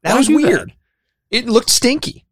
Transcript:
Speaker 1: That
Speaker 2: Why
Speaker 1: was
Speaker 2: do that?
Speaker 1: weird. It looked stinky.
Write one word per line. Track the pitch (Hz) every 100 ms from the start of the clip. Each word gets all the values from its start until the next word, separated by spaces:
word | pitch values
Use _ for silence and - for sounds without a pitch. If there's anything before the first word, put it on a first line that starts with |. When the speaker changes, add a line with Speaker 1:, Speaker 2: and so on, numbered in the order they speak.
Speaker 1:
That | 165
Speaker 2:
Why | 240
Speaker 1:
was | 226
Speaker 2:
do | 311
that? | 302
Speaker 1:
weird. | - - _ _ _ _ _ _
It | 220 240
looked | 220 -
stinky. | - 247 294 - - _